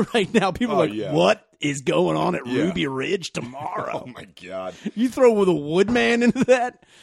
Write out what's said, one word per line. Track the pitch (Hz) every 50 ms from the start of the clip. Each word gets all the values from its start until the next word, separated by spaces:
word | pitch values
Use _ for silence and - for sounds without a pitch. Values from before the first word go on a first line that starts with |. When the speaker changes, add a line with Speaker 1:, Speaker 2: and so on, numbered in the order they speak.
Speaker 1:
<laughs> | 220 - -
right | 240 196 - 202
now, | 226 185 185 175
people | - 247 240 208
Speaker 2:
Oh, | - 160
Speaker 1:
are |
like, | - 104
Speaker 2:
yeah. | 107 104 95 147
Speaker 1:
"What | 156 175 190 226 - - _ _ _
is | - 147 143 139
going | 123 127 156 160 180 175 156
on | 156 156 175 180
at | 151 131
Speaker 2:
Yeah. | 120 127 - 156
Speaker 1:
Ruby | 180 180 175 160
Ridge | 139 135 131 135 147 190 202 160 - -
tomorrow?" | - - 120 127 139 151 170 180 214 - - 113 - -
Speaker 2:
<laughs> |
Oh, |
my | 131 117 104 - 98 _ -
God. | 92 90 92 92 92 92 - - - - -
Speaker 1:
You | 202 240 254
throw | 226 294 262 240 220
with | 202 196 180
a | 175
Woodman | 147 143 147 160 185 202 202 240 240 233 233 233 233 240
into | 240 - 262 247
that? | 247 247 247 240 247 - _ _ _ _ -